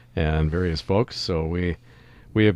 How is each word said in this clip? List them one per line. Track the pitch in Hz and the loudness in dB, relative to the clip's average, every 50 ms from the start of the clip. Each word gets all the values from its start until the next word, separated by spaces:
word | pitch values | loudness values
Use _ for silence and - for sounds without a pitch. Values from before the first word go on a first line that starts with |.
| - - - | -18 -8 -4
and | 87 80 78 78 78 78 78 | -2 0 0 2 2 0 0
various | 80 90 92 87 80 76 | 0 0 -2 -2 -2 -4
folks. | - - 98 101 78 - - | -4 -2 0 0 0 -2 -4
So | - - - - 80 80 | -10 -6 -4 -2 -2 -2
we, | 80 87 90 90 87 80 - - - - - - - - - - - - | -2 -2 -2 -2 -2 -4 -6 -10 -20 -20 -20 -20 -20 -20 -20 -12 -4 0
we, | 110 107 107 90 | 4 4 4 4